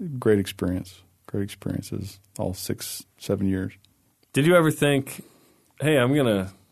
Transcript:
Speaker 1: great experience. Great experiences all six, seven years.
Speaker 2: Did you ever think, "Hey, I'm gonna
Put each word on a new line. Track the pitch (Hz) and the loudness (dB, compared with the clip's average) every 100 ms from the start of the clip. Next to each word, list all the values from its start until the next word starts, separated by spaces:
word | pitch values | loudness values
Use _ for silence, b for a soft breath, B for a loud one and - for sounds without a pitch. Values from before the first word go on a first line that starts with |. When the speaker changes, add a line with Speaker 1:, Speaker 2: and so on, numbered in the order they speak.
| 185 131 | -10 -2
Speaker 1:
great | 117 104 | 2 2
experience. | 95 - 90 90 - - _ _ | 2 -4 -4 -4 -6 -16 _ _
Great | - 104 | -10 -8
experiences | 101 - - - 101 101 95 - _ - | -8 -8 -8 -8 -8 -10 -10 -14 _ -8
all | 98 | -6
six, | 92 - - - - - _ | -6 -8 -8 -10 -14 -16 _
seven | - 101 98 | -4 -2 0
years. | 95 98 - _ _ _ _ _ | -2 -4 -10 _ _ _ _ _
Speaker 2:
Did | - 147 | 0 6
you | 180 | 6
ever | 160 | 6
think, | 147 147 139 135 - b b b b b - | 2 2 2 -2 -10 b b b b b -4
"Hey, | 143 151 | 0 4
I'm | 120 | 4
gonna | 147 127 101 95 - _ | 4 2 2 -2 -8 _